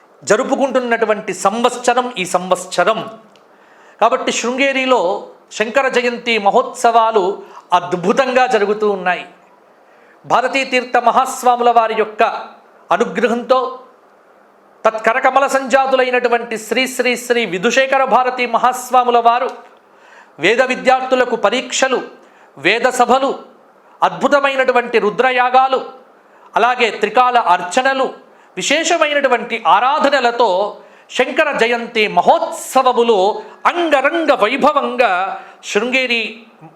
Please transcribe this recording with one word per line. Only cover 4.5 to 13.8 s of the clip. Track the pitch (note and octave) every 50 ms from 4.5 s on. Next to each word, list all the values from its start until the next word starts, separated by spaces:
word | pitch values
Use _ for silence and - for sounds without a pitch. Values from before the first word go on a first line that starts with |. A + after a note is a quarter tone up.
| B3+ C4 C#4+ C#4 C4 C4 C4 C4 B3+ A3+ F3 F3 G3+ G#3+ - - - - _ _
శంకర | - - G#3+ A#3 A3 C#4 C4 C4
జయంతి | - A#3+ A#3+ A#3+ A#3+ - - A#3+ A3+ G#3+
మహోత్సవాలు | G3 G3+ F#3+ A#3 B3+ B3+ - - - A#3 A3+ A#3 A3 A3+ A3 G#3 F3+ F#3+ G3+ - - - - - - -
అద్భుతంగా | - F3+ F3 - F#3 F3 E3+ F#3 B3+ C4+ C4+ B3 B3+ B3+ B3+
జరుగుతూ | B3 A3 G#3+ G3+ G3+ G#3 G#3+ G#3+ G#3
ఉన్నాయి. | G3+ F#3 F3+ F3+ F3 D#3+ C#3 - - _ _ _ _ _ _ _ _ _ _ _ _ _ _ - _ _ -
భారతీతీర్థ | C#3+ D#3+ A3 B3 B3+ B3+ C4+ C4 C4 B3+ B3+ A#3+ B3 -
మహాస్వాముల | B3 A#3 A#3 G3+ A#3+ C4 B3+ - - A#3+ B3 A#3+ A#3 A#3+ A#3+
వారి | A#3 A#3 A3+ A3 A3 G#3+
యొక్క | G#3 G#3+ - - A3+ G3+ - - - - - - _ _ _ _ _ -
అనుగ్రహంతో | E3 F#3+ A#3 F#3+ F3 G3+ G#3 A3 A3+ A#3+ A#3 - B3+ C4 B3 - - -